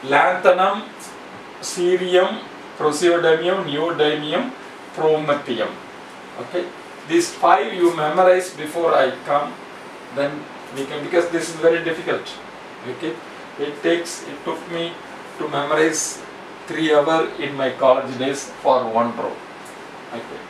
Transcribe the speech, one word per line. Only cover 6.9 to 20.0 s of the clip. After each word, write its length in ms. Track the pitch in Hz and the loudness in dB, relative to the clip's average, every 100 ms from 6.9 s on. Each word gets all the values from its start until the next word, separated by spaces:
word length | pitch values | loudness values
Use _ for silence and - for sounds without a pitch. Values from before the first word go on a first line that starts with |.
| - 139 | -18 0
These 240 | 165 - | 2 2
five 400 | - - 190 233 | 2 6 6 4
you 220 | 190 175 160 | 2 2 4
memorize 580 | 151 170 185 180 180 | 0 6 6 6 4
before 400 | 147 151 170 165 | -8 -6 0 2
I 180 | 147 131 - - | 4 4 0 0
come. 280 | 143 147 - - - - - - 131 | 0 0 -8 -14 -16 -16 -16 -10 -2
Then 160 | 143 151 147 - - 127 | -2 -4 -12 -14 -12 -8
we 100 | 135 | -6
can, 180 | 147 | -6
because 260 | 143 175 170 | 0 2 2
this 200 | 165 156 | 0 -4
is 60 | - | 2
very 280 | 165 160 | 4 4
difficult. 440 | 165 160 - 131 - - - - - - 131 123 | 0 -4 -2 -4 -4 -14 -16 -16 -16 -14 -10 -6
Okay. 160 | 160 165 - - - - | -6 -6 -12 -16 -16 -6
It 220 | 143 143 | -6 -2
takes, 460 | 165 170 170 - - | 2 2 0 -8 -10
it 160 | 143 | -10
took 160 | - 160 - | -8 -8 -6
me 220 | 170 170 - - - - - | -6 -6 -8 -14 -16 -16 -8
to 100 | 156 | -4
memorize 760 | 139 143 151 160 160 - - - - - - - | -2 0 4 4 4 -4 -6 -14 -16 -16 -16 -8
three 260 | 156 160 | -2 6
hours 360 | 147 147 160 120 - | 6 6 4 2 -2
in 160 | 139 139 | -6 -2
my 160 | 131 | -2
college 460 | - 135 127 120 120 | 4 6 6 4 -2
days 340 | 135 139 - - | -2 -2 -6 -2
for 220 | - - 113 | 4 4 4
one 260 | 113 117 - | 2 0 0
row. 180 | - - - - - - - - | -6 -6 -14 -16 -16 -16 -16 -16